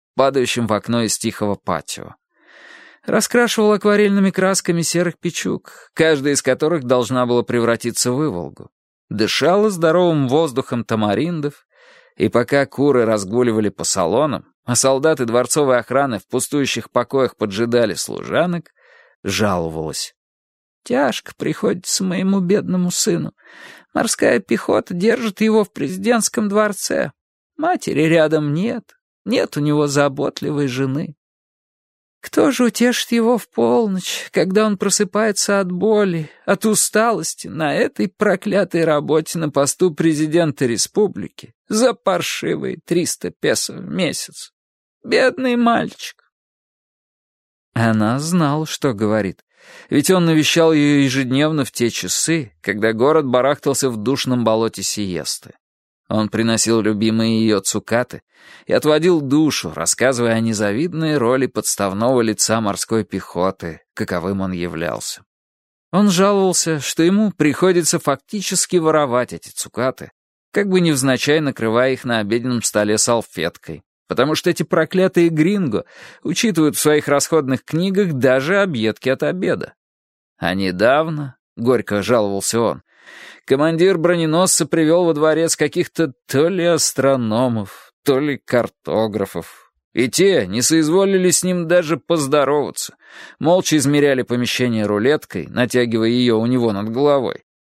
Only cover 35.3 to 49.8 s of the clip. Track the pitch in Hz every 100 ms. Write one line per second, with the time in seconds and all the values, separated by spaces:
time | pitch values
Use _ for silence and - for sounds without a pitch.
35.3 | 196 - 202 185 180 208 208 196 165 151
36.3 | - - 202 220 202 - 214 233 196 160
37.3 | - 170 147 151 151 - - 208 - 214
38.3 | 185 214 190 180 170 160 147 120 156 156
39.3 | 170 156 139 139 - 185 151 165 147 156
40.3 | 165 160 - 131 113 - - 208 - 90
41.3 | - - _ _ 214 254 - - 175 -
42.3 | - - 160 131 143 - 165 156 - 180
43.3 | - 151 113 - - - 170 165 - -
44.3 | - - _ _ _ _ _ 220 - 262
45.3 | - 254 240 233 226 - - - - _
46.3 | _ _ _ _ _ _ _ _ _ _
47.3 | _ _ _ _ 113 113 110 107 131 156
48.3 | 175 147 151 156 - 143 104 107 110 95
49.3 | - _ _ - -